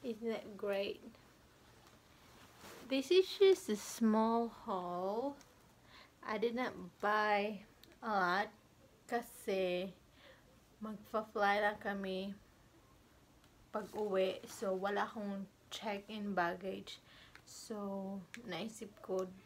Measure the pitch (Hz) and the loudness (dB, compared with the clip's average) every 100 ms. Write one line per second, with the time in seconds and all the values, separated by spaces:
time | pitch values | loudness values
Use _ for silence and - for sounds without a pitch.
0 | 254 220 233 220 - 196 202 196 202 - | -6 -4 -2 -4 -6 -6 -2 0 -2 -6
1 | - - - - - - - - - - | -12 -20 -20 -20 -20 -20 -20 -20 -20 -20
2 | - - - - - - - - 226 269 | -20 -20 -20 -20 -20 -20 -18 -16 0 0
3 | 262 359 370 - 392 370 - 208 - - | 6 6 6 6 8 8 4 -4 -4 2
4 | 226 214 220 233 233 - - 190 180 175 | 4 6 4 4 0 -4 -4 -4 -2 -2
5 | 190 208 277 277 - - - - - - | -2 -2 -4 -6 -18 -20 -20 -20 -20 -20
6 | - _ - 220 233 233 247 - 180 - | -20 _ -6 0 0 0 -2 -4 -12 -2
7 | 208 214 214 208 202 208 - - - - | 2 4 4 4 2 -4 -12 -20 -20 -10
8 | 233 208 180 185 220 - - - - - | 0 2 4 2 0 -8 -20 -20 -20 -20
9 | - 240 240 - - 190 185 180 190 - | -4 -4 -4 -10 -2 2 2 0 -2 -10
10 | - - - - - - - - 214 208 | -20 -20 -20 -20 -20 -20 -20 -12 -10 -10
11 | - 220 214 220 202 202 208 208 214 196 | -2 -2 0 4 4 6 4 2 -4 -2
12 | 196 185 190 196 - - - - - - | -2 -2 -4 -8 -14 -20 -20 -20 -20 -20
13 | - - - - - - - 214 185 214 | -20 -20 -20 -20 -20 -20 -8 -6 -6 -4
14 | 214 190 190 - - - 208 185 196 202 | 0 2 2 0 -10 -6 -2 0 0 0
15 | 214 233 202 196 190 - - - 214 196 | -2 -4 -6 -6 -8 -14 -14 -8 -4 -4
16 | 202 214 202 190 170 180 190 196 196 - | -6 -6 -2 0 0 0 -6 -8 -10 -16
17 | - - - - - - - 214 202 196 | -18 -20 -20 -20 -18 -18 -10 -6 -4 -6
18 | 190 196 175 - 233 170 220 - 202 - | -6 -8 -10 -14 -8 -6 -6 -8 -14 -14
19 | - 185 185 185 | -4 -2 -2 -8